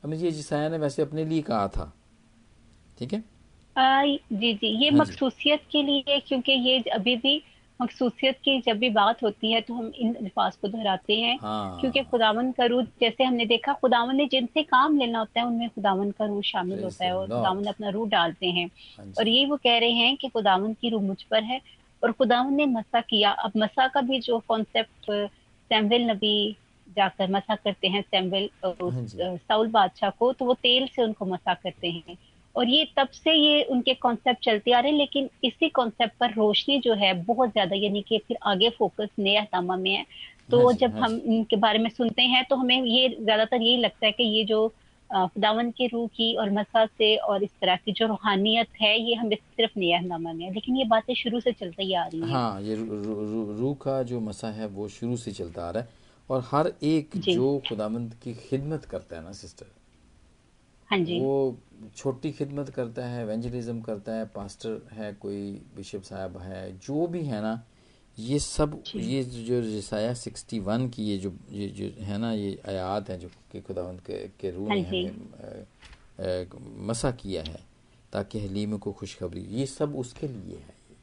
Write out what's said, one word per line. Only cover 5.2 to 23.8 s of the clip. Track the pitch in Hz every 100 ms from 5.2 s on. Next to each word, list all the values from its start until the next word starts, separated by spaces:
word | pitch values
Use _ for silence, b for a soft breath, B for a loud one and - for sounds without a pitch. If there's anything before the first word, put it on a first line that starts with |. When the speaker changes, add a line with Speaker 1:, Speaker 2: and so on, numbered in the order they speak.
| 269 - 294 302 -
Speaker 2:
के | 302
लिए, | 277 285 262 285
क्योंकि | - 269 247
ये | 269 247 262
अभी | 226 - 196 247
भी | 269 294 b b b _
मखसूसियत | 240 - 254 - 262 269
की | - 269
जब | 240 214
भी | 247
बात | 214 202 226
होती | 220 208 220
है | 226
तो | 226
हम | 240 226 -
इन | 226
अल्फाज | 240 202 - 190 -
को | 202
दोहराते | 220 214 185 - 214
हैं, | 233 247
Speaker 1:
हाँ। | 214 214 202 92
Speaker 2:
क्योंकि | 262 262
खुदावंद | 269 240 220 214 254 247
का | 240
रूह, | 247
जैसे | 226 _ 233 226
हमने | 254 247 226
देखा, | 226 254
खुदावंद | 285 262 233 240 262
ने | 277
जिनसे | 262 240 -
काम | 302 254 285 294
लेना | 240 233
होता | 220 -
है | 240
उनमें | 233 233
खुदावंद | - 202 190 202
का | 202 214
रूह | 202
शामिल | 196 202 180 196
Speaker 1:
Praise | 185
Speaker 2:
होता | 180 180
है |
Speaker 1:
the | 185
Speaker 2:
और | 190
Speaker 1:
Lord। | 123
Speaker 2:
खुदावंद | 190 190 202
अपना | 202 208
रूह | 196 226
डालते | 202 170 165 180
हैं। | 175 175 B B B
Speaker 1:
हाँ | 101
जी। | 95
Speaker 2:
और | 202
ये | 233 277
वो | 294
कह | 247 233
रहे | 233
हैं | 233 240 277
कि | 262
खुदावंद | 233 202 185 208 220
की | 240
रूह | 220
मुझ | 196 196
पर | - 220
है | 220 262 b b _ _
और | 233
खुदावंद | 226 254 240 262 277
ने | 294
मसा | 233 214 233
किया। | 233 214 202
अब | - 220 214
मसा | 214 -